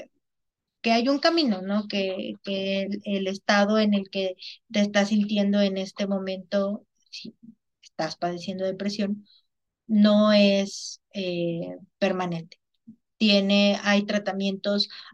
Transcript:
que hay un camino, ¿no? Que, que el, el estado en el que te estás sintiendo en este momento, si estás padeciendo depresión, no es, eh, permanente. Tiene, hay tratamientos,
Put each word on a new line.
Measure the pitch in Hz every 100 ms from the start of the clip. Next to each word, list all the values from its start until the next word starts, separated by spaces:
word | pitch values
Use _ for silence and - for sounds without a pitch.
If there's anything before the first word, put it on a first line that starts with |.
| - _ _ _ _ _ _ _
que | 226
hay | 233 240
un | 285
camino, | 339 330 277 185
¿no? | 190 208 208
Que, | 202 190 185 220 202
que | - 196 190 196
el, | 196 208 208
el | 196 190
estado | 196 - 202 202 214
en | 214
el | 202 190
que | 196 190 185 - - _
te | 214
estás | 208 202 202
sintiendo | 214 208 208 202 202
en | 202 190
este | 190 - 202
momento, | 196 190 190 190 202 196 208 - _ _
si | - 226 - 233 - _ _
estás | - - 208 -
padeciendo | 175 175 175 185 190
depresión, | 190 202 202 196 208 - _ _ _ _ _ -
no | 214 208 208 214
es, | 208 202 196 196 - - - _
eh, | 202 185 175 170 170 180 180 185 _
permanente. | 196 185 180 170 165 _ _ _ - - _ _
Tiene, | 220 202 196 202 202 202
hay | 202 202 202
tratamientos, | 208 202 196 196 196 202 202 202 - -